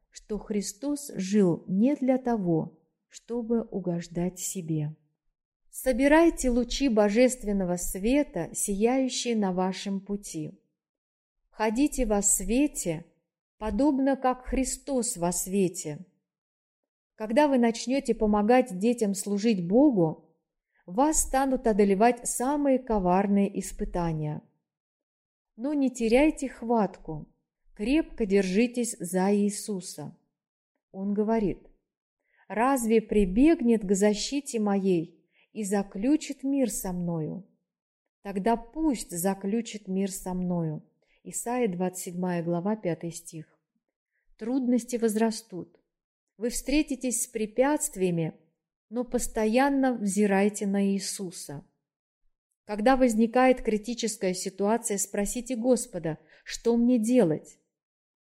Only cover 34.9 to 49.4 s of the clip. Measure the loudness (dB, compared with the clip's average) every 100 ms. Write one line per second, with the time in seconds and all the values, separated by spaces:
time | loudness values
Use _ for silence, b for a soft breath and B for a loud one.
34.9 | 0 -2 _ _ _ _ -10 -2 -2 -2
35.9 | -4 0 0 -2 -8 -2 0 0 -2 -6
36.9 | -4 -4 -4 -4 -8 -14 _ _ _ _
37.9 | _ _ _ -8 -4 0 0 -4 -2 0
38.9 | -2 -4 -4 -2 -2 -4 -4 -4 -10 -6
39.9 | -4 -4 -6 -8 -6 -4 -2 -4 -6 -12
40.9 | _ _ _ -14 -10 -6 -2 -2 -2 -4
41.9 | -4 -10 -6 -4 -2 -2 -2 -2 -4 -4
42.9 | -4 -8 -12 -16 -18 -18 _ _ _ _
43.9 | _ _ _ _ -12 -4 -2 0 0 0
44.9 | -2 0 2 0 -2 -10 -14 -14 _ _
45.9 | _ _ _ _ -8 -6 -4 0 0 0
46.9 | -2 -4 -4 -4 -4 -4 2 2 2 -2
47.9 | -2 0 0 -2 -6 _ _ _ _ _
48.9 | -8 -4 -4 -4 -2